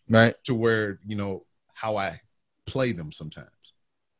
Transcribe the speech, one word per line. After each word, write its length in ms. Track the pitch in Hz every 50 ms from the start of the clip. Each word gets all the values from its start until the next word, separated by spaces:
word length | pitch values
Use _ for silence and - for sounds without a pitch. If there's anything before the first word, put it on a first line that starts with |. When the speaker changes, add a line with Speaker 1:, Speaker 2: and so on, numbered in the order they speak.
| _ -
Speaker 1:
Right. 260 | 113 110 113 113 - - -
Speaker 2:
To 100 | - 127
where, 440 | 113 113 117 113 110 107 101 98 - 95
you 80 | 104 107
know, 320 | 101 101 98 95 - - _ _ _ _ _ -
how 220 | - - 110 107
I 240 | 101 98 90 82 - _ _ _ _ _ _ _ _ -
play 240 | - - 135 131 123
them 200 | 107 85 80 76
sometimes. 360 | - - 82 78 - 78 - - _ _ _ - _ _ _ _ _ _ _ _ _